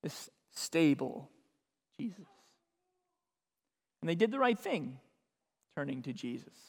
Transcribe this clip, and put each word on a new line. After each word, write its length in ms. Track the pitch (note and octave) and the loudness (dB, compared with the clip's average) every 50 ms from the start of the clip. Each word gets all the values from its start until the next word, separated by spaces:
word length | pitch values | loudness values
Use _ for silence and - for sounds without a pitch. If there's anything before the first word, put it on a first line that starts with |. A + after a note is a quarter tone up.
| - | -6
This 260 | D3 - - - - _ _ _ _ | -8 -8 -8 -14 -16 _ _ _ _
stable 760 | - - - - - E3 D#3+ D3+ C#3 C3 C3+ B2+ - - C#3 - _ _ _ _ _ _ _ _ _ _ _ _ _ _ | -12 -10 -10 0 4 6 6 6 6 4 0 -6 -6 -8 -12 -14 _ _ _ _ _ _ _ _ _ _ _ _ _ _
Jesus. 300 | - A#3 F3+ G3 F3 _ _ _ _ _ _ _ _ _ _ _ _ _ _ _ _ _ _ _ _ _ _ _ _ _ _ _ _ _ _ _ _ _ _ _ | -8 -8 -8 -10 -20 _ _ _ _ _ _ _ _ _ _ _ _ _ _ _ _ _ _ _ _ _ _ _ _ _ _ _ _ _ _ _ _ _ _ _
And 80 | - D#3+ | -2 -2
they 60 | E3+ | 2
did 160 | E3+ G#3+ A3+ | 4 2 2
the 80 | A3+ - | 4 4
right 200 | C4 B3 A#3 - | 4 4 4 2
thing, 400 | - G4 D#4 F#3+ D3 A#2+ C3 C3 _ _ _ _ _ _ _ _ _ _ _ _ _ _ _ | 0 -4 -2 -2 -2 -6 -8 -12 _ _ _ _ _ _ _ _ _ _ _ _ _ _ _
turning 260 | - C#3+ C#3+ C3+ C3 B2 | -6 -6 -6 -6 -8 -8
to 100 | C#3 B2 | -8 -8
Jesus. 420 | - - B2 A#2+ B2+ - - _ - - | -8 -6 -8 -8 -8 -10 -14 _ -20 -20